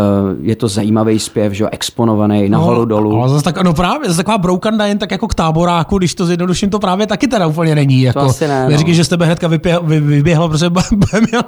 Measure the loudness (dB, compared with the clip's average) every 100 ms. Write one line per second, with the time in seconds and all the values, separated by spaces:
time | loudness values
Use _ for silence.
0 | 2 2 0 -2 -4 -2 -2 -2 0 0
1 | 2 0 -2 -2 -2 -2 -4 -4 -8 -2
2 | 0 2 2 2 2 2 2 0 0 0
3 | 0 0 2 0 0 0 0 2 0 -2
4 | -2 -2 0 0 0 -2 -2 -2 -2 -2
5 | -4 -6 -4 -2 0 2 0 0 0 0
6 | -2 -2 -2 -2 -2 -2 -2 -2 -2 -2
7 | -2 -2 0 0 0 0 0 2 2 4
8 | 2 2 0 0 0 0 2 2 2 2
9 | 2 2 0 0 0 0 0 -2 0 0
10 | 2 2 2 2 0 0 0 0 0 0
11 | 0 0 -2 -4